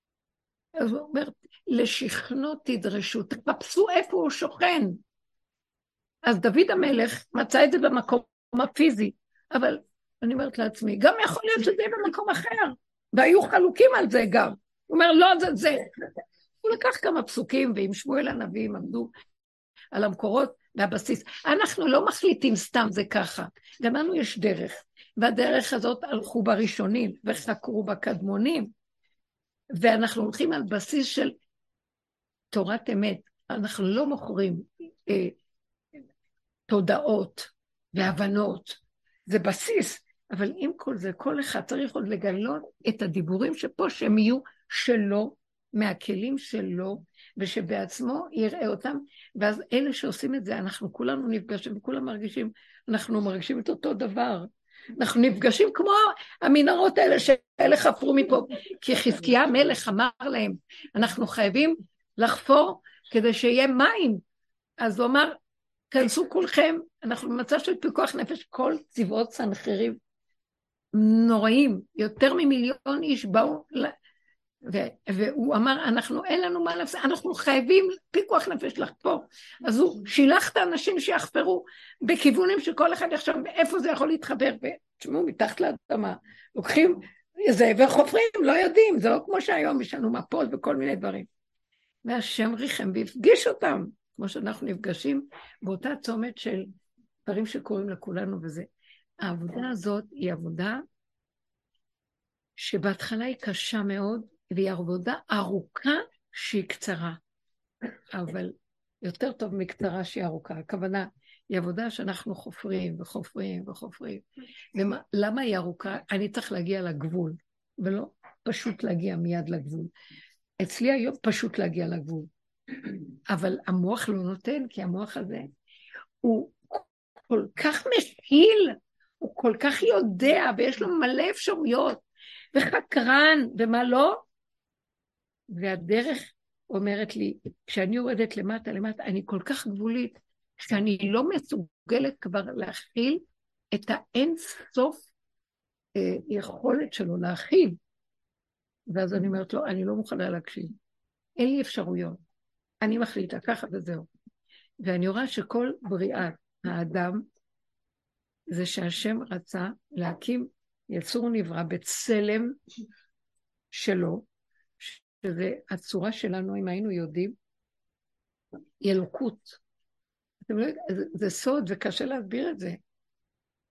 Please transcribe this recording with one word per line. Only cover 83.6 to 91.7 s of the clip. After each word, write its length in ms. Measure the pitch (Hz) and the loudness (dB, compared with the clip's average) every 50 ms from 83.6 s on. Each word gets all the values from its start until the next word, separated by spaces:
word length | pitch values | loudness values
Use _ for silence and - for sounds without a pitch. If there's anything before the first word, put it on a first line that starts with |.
| 330 330 349 370 | 2 2 2 0
זה 120 | 247 330 | 0 0
יכול 160 | 294 - 277 | 0 0 2
להתחבר, 480 | 311 320 311 - - 269 214 214 - 220 220 | 0 0 0 -2 -4 -2 0 0 0 0 -2
ותשמעו, 640 | - - - - _ _ _ - - - 135 156 349 | -6 -8 -8 -10 _ _ _ -14 -8 -4 -2 -2 -2
מתחת 360 | 143 - - - - - - | 0 0 0 0 0 0 0
לאדמה, 540 | - 320 - - _ - - 220 208 190 185 - _ - - - - _ - | 0 0 -2 -4 _ -4 -2 -2 -2 -4 -6 -8 _ -20 -20 -20 -20 _ -8
לוקחים 440 | 233 180 - - 302 330 359 349 - - - - _ _ _ _ 349 415 415 | -6 -4 2 4 6 6 6 4 0 -6 -16 -20 _ _ _ _ 0 2 4
זה 220 | 226 185 240 226 220 | 6 6 6 6 6
וחופרים, 460 | 202 262 269 - - 285 - - 453 466 453 - 440 | 6 6 6 8 6 4 4 4 2 2 2 2 2
לא 100 | 311 269 | 4 4
יודעים, 480 | 294 339 381 349 330 415 453 427 349 233 | 4 4 4 6 8 8 8 8 6 4
זה 100 | 175 226 | 4 2
לא 100 | 233 - - | 2 0 0
כמו 160 | - 392 370 | -2 -2 -2
שהיום 400 | - - 370 311 302 311 294 262 | 0 0 0 2 2 0 0 0
יש 120 | 233 - - | -2 -4 -4
לנו 180 | 285 240 220 | -4 -2 -2
מפות 380 | 240 240 175 - - - 147 - | -2 -4 -4 -4 -2 -2 -2 -2
וכל 240 | - - - - 139 | -4 -4 -2 -2 0
מיני 200 | 135 135 139 170 | 0 0 -2 -2
דברים. 300 | 185 190 196 190 196 190 - _ _ _ _ _ _ _ _ | -2 -4 -6 -6 -6 -10 -14 _ _ _ _ _ _ _ _